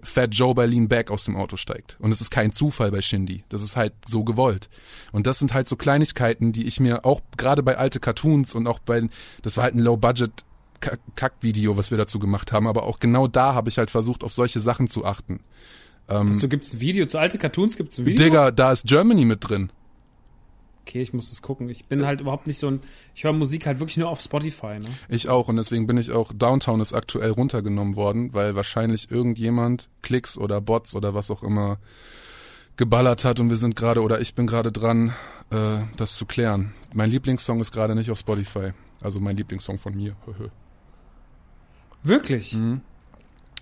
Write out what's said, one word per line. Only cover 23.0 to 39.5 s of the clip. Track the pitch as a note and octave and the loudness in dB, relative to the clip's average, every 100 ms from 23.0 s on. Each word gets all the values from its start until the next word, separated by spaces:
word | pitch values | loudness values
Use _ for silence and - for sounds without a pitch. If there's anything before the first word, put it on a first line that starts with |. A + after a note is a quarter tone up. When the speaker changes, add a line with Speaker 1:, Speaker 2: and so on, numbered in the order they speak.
| - | -20
Speaker 2:
ich | - | -4
höre | D#3 | 0
Musik | D#3 C#3 D#3+ D3+ | 2 0 -2 -4
halt | C3 | -4
wirklich | D#3 - | -4 -2
nur | E3 | -4
auf | D#3+ | -4
Spotify, | - D3 D#3 - A2 G#2+ | -6 -4 -4 -8 -10 -10
ne? | G#2+ C3 - | -10 -12 -6
Speaker 1:
Ich | A#2 - | -6 0
auch | B2+ A#2+ | 0 2
und | A2+ | 0
deswegen | A2 A#2 A2 | 0 -2 2
bin | A#2+ | 0
ich | A#2 | 2
auch, | A#2 A2 | -2 -2
Downtown | G#2 A#2+ C3+ - A2+ | 0 2 2 2 0
ist | G#2+ | 0
aktuell | A2+ - A2 A2 | -4 -4 -4 -2
runtergenommen | A2 C3 A#2+ G#2 G2+ G2+ | 0 0 -2 -2 -2 -2
worden, | G2+ G2+ A2 B2 | -2 -2 -2 -4
weil | G#2+ G#2 G2 | -2 -2 -2
wahrscheinlich | G2 A#2 A2+ A2 - | -2 -2 0 -2 -2
irgendjemand | A#2 A#2+ A2+ A2+ A#2+ A#2+ B2 - _ | -2 0 0 0 0 0 -2 -6 _
Klicks | - B2+ - - | -4 -4 -2 -8
oder | G2+ G#2 | -4 -4
Bots | G#2 A2+ - | 0 -2 -2
oder | G2+ G2+ | -4 -4
was | G2+ G2+ | -4 -6
auch | G2+ | -6
immer | G#2 G#2 G2+ G2+ - - - - - - - - - - | -2 0 0 -4 -10 -20 -20 -20 -20 -20 -20 -20 -16 -2
geballert | A#2 A#2 B2+ A#2 C3 | 2 4 4 4 0
hat | A#2+ | 2
und | A#2 | 2
wir | A2+ | 2
sind | A#2+ A2 | 0 0
gerade, | A#2 A2+ | 2 2
oder | A2 A2+ | 2 0
ich | B2 | -2
bin | - A#2+ | -2 0
gerade | A#2 A2+ | 0 -2
dran, | G#2+ A2+ A#2 A#2 A#2+ - - - | 0 2 2 2 -2 -14 -20 -6
äh, | A2 G#2+ G#2+ G#2+ A2 | -2 0 -2 -4 -6
das | A2 - | -6 -6
zu | |
klären. | A2 - A#2 G2+ G2+ - - | -6 -2 0 0 -2 -8 -8
Mein | A2 G#2+ | 0 2
Lieblingssong | C3 C3+ B2+ - A#2 | 2 0 -2 0 -2
ist | A2+ | -2
gerade | A2 A2 | -2 0
nicht | A2 A2 | 0 -2
auf | G#2+ | -6
Spotify. | - G#2 F#2+ G2+ F#2+ F#2 - - | -2 -2 -2 -6 -8 -10 -18 -12
Also | G#2 G2 | -8 -6
mein | G2+ G2+ | -4 -4
Lieblingssong | G#2 | -6